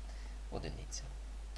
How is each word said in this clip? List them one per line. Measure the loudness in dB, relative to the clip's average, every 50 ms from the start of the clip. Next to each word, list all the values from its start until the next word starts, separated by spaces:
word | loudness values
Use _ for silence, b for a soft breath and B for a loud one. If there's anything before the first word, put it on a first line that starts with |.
| B B B B B B B B 0 0
одиниця. | 2 2 2 2 2 0 0 0 0 0 0 0 0 0 0 -2 -2 -2 -2 -2 -2